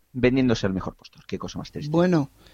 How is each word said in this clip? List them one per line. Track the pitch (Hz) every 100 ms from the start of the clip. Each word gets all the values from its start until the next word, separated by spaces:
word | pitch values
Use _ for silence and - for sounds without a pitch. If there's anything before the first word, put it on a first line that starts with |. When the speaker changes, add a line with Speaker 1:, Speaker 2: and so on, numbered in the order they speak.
| _
Speaker 1:
vendiéndose | 131 123 131 127 110 101
al |
mejor | 95 90 -
postor. | - - -
Qué | 92
cosa | 95 -
más | -
triste. | - 147
Speaker 2:
Bueno, | 165 180 165 139 _ -